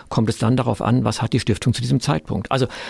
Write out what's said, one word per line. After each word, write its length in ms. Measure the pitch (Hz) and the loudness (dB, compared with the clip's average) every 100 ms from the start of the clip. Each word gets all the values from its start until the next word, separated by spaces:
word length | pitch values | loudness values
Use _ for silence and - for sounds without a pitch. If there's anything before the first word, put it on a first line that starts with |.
| - | -4
kommt 180 | - 110 | 0 0
es 100 | - | 0
dann 200 | 113 127 | 2 2
darauf 240 | 123 110 | 0 0
an, 240 | - 127 110 | 2 2 2
was 160 | - | 0
hat 100 | 113 | 0
die 80 | 123 | 0
Stiftung 340 | - 104 131 | 0 0 0
zu 80 | 113 | 0
diesem 200 | 120 135 | 0 0
Zeitpunkt. 500 | - 156 - - - | 0 -2 -2 -6 -2
Also 160 | 131 131 - | -2 -2 -4